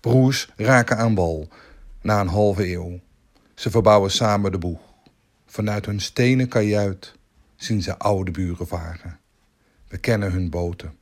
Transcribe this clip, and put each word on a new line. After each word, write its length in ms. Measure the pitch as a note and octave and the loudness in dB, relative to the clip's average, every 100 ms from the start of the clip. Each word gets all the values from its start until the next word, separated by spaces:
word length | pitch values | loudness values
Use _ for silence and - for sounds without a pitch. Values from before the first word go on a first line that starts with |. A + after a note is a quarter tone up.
Broers 520 | - B2+ C3 C3+ - - | 4 4 4 2 -6 -4
raken 400 | A2 B2+ A#2 A#2 | 4 4 4 0
aan 180 | A#2 | 0
wal, 340 | G#2 F2 D#2+ D#2 - - - - - | 2 0 -2 -8 -18 -20 -20 -20 -10
na 180 | - G#2+ | -2 0
een 80 | F#2+ | 0
halve 440 | F2+ G#2 G2 F#2+ | 2 2 2 -2
eeuw. 280 | F2 F2 F2 _ _ _ _ _ | -4 -8 -14 _ _ _ _ _
Ze 160 | - - | -8 -2
verbouwen 400 | A2+ G2+ G#2 G2 | 4 6 6 4
samen 420 | - A2+ G2+ G2 | 0 0 0 0
de 60 | F#2 | -4
boeg. 220 | F2 E2 - _ _ _ _ _ _ | -6 -8 -14 _ _ _ _ _ _
Vanuit 400 | - G#2+ G#2 G#2 | -6 -4 -4 -4
hun 140 | G2+ | -6
stenen 480 | - - B2 B2+ B2+ | -6 0 2 2 2
kajuit 680 | A#2+ G#2 G#2 G2+ F#2+ - _ _ _ _ _ | 0 2 2 0 -4 -14 _ _ _ _ _
zien 260 | - A2 | -4 -4
ze 160 | E2+ - | -4 -4
oude 320 | G#2 G2+ F#2 | -2 -2 -2
buren 360 | F2 F2+ E2+ F2 | -4 -6 -6 -8
varen. 540 | F2 D#2+ E2 E2+ D#2+ _ _ _ _ _ _ - | -8 -8 -12 -14 -18 _ _ _ _ _ _ -16
We 100 | F#2 | -8
kennen 340 | - A2 G2+ | -2 0 0
hun 180 | F2+ F2+ | -2 -2
boten. 480 | E2+ F2 F2 D#2+ D2 | -4 -6 -6 -14 -18